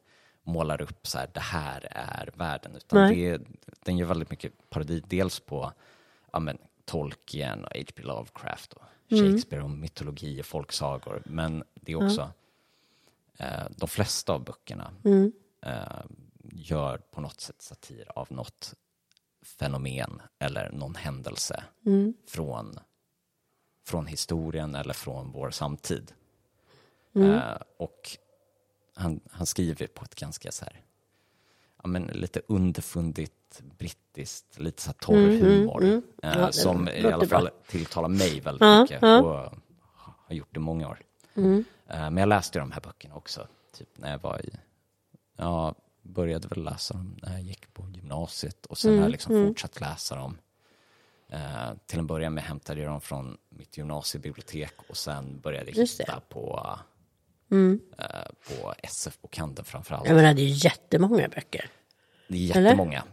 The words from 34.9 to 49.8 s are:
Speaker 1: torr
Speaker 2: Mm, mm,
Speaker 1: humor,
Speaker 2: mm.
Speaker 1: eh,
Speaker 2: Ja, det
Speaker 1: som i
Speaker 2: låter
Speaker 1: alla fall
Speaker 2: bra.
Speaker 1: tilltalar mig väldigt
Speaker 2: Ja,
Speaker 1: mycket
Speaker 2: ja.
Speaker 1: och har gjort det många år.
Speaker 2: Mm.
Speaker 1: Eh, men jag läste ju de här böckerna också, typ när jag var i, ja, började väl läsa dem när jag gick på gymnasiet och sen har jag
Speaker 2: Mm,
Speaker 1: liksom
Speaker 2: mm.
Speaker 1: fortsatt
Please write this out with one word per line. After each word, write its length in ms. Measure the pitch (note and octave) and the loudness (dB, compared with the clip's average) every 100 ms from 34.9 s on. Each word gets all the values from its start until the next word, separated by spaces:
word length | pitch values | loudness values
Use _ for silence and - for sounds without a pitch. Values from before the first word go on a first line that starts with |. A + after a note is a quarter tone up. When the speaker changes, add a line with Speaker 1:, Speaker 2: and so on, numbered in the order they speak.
Speaker 1:
torr 220 | - - G#3 | -4 6 8
Speaker 2:
Mm, 120 | G3+ | 8
mm, 120 | A3+ | 8
Speaker 1:
humor, 420 | F#3+ G3+ A3 - | 8 8 4 4
Speaker 2:
mm. 180 | F#3 A3+ - - | 4 4 0 -8
Speaker 1:
eh, 60 | - F3 | -2 2
Speaker 2:
Ja, 60 | F3+ | 2
det 80 | |
Speaker 1:
som 360 | - - F2 F2 | 2 2 2 0
i 120 | - | 0
Speaker 2:
låter 140 | - E2 | 2 2
Speaker 1:
alla 100 | F#3 | 4
fall 160 | F2+ | 4
Speaker 2:
bra. 80 | F2+ - - | 2 -2 -8
Speaker 1:
tilltalar 420 | F2+ D#2+ E2+ E2 | -6 -4 -2 0
mig 300 | G2 F#2 D2 | 2 2 0
väldigt 220 | C#2+ C#2 | -4 8
Speaker 2:
Ja, 200 | - G#3 | 10 10
Speaker 1:
mycket 200 | B3+ A#3 | 8 6
Speaker 2:
ja. 200 | A3+ A#3 | 10 10
Speaker 1:
och 320 | - C#2+ B1+ - - _ _ _ - - - | 8 0 -6 -14 -20 _ _ _ -20 -20 -10
har 80 | D#2+ | -10
gjort 140 | - | -8
det 60 | D#2+ | -6
många 280 | D#2+ E2 D2 | -4 -4 -6
år. 100 | - _ _ _ - | -10 _ _ _ 2
Speaker 2:
Mm. 280 | F#3+ G3 A#3 _ - | 4 4 2 _ -10
Speaker 1:
Eh, 100 | D#2+ | -6
men 180 | D#2 F2 | -2 2
jag 120 | G2+ | 4
läste 280 | G2+ - E2+ | 4 2 -4
ju 20 | |
de 120 | C2+ | -6
här 100 | - | -10
böckerna 340 | - - D2 D2 | -14 -18 -20 -18
också, 320 | - - - _ _ - | -14 -14 -14 _ _ -20
typ 100 | - - | -20 -12
när 140 | C#2+ | -8
jag 80 | C#2+ | -6
var 260 | - - - | -6 -8 -10
i, 40 | - _ _ _ _ _ _ _ - | -14 _ _ _ _ _ _ _ -6
ja, 380 | E2+ E2+ D#2+ - _ _ | -2 0 -2 -6 _ _
började 460 | F2+ F2+ E2+ E2 F#2+ | -8 -4 -2 -2 -6
väl 160 | - | -8
läsa 300 | D#2 - - | -6 -8 -8
dem 260 | F#2 F#2 F2+ | -8 -10 -10
när 100 | G2 | -10
jag 100 | F#2 | -8
gick 320 | F#2 G2 - | -10 -14 -18
på 160 | - F#2+ F2+ | -18 -16 -16
gymnasiet 720 | D#2 D2 E2+ - - - - | -10 -8 -8 -8 -10 -12 -12
och 120 | - | 2
sen 120 | A3 | 6
har 40 | G#3 | 6
jag 60 | |
Speaker 2:
Mm, 100 | G3+ | 6
Speaker 1:
liksom 240 | B3 - G#3+ | 2 2 4
Speaker 2:
mm. 120 | G3+ | 4
Speaker 1:
fortsatt 340 | A#3 - - | 0 -8 -8